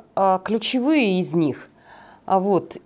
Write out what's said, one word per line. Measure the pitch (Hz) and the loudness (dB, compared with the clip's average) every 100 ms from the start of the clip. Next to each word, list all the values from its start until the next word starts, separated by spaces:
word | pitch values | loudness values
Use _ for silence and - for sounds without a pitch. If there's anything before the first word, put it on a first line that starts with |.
| - | -8
а, | - 190 185 | 0 2 0
ключевые | 185 220 - 254 254 311 214 185 | -2 -4 -2 -2 2 2 2 2
из | 165 | 0
них. | 165 151 120 - _ - - - - - | 0 0 -4 -12 _ -20 -20 -20 -16 -2
А | 190 | 0
вот, | 196 180 - - | 2 0 -2 -10